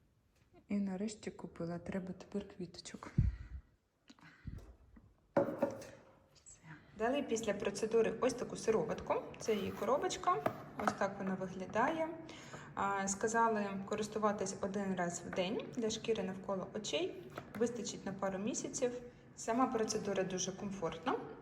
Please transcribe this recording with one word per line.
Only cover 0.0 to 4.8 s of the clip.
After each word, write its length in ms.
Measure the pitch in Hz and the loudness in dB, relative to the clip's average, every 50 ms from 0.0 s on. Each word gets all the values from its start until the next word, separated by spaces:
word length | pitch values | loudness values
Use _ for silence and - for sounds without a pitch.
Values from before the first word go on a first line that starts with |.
| _ _ _ _ _ _ _ _ _ _ - - - - | _ _ _ _ _ _ _ _ _ _ -20 -16 -6 -2
І 100 | 202 202 | 0 0
нарешті 520 | 196 190 185 185 208 220 - - - - | 0 0 0 0 -2 -2 -4 -6 -8 -8
купила. 480 | - - - 175 - - 170 165 175 170 | -8 -8 -8 -10 -6 -4 -4 -2 -2 -4
Треба 340 | 170 - 196 190 180 185 180 | -4 -2 -2 -2 -2 -4 -6
тепер 320 | - - - - 202 196 - - | -8 -8 -6 -4 -4 -4 -6 -6
квіточок. 540 | - 180 175 - - - - - - - - - - - - - - - - - - - _ _ _ _ _ _ _ _ - - - - - - - - - - - - - - - | -8 -8 -8 -8 -10 -12 -12 -12 -12 -12 2 6 6 6 6 4 -2 -6 -10 -12 -12 -14 _ _ _ _ _ _ _ _ -20 -20 -20 -20 -20 -20 -14 -10 -10 -10 -10 -12 -16 -20 -20